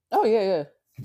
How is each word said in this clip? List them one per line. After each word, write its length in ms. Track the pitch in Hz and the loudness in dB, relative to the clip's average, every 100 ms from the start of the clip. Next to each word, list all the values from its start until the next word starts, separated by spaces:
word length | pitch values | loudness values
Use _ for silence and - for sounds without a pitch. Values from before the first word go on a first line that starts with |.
| - | -6
Oh, 140 | 392 240 | -2 2
yeah, 160 | 220 | 2
yeah. 220 | 196 170 143 _ _ - | 0 -2 -4 _ _ -20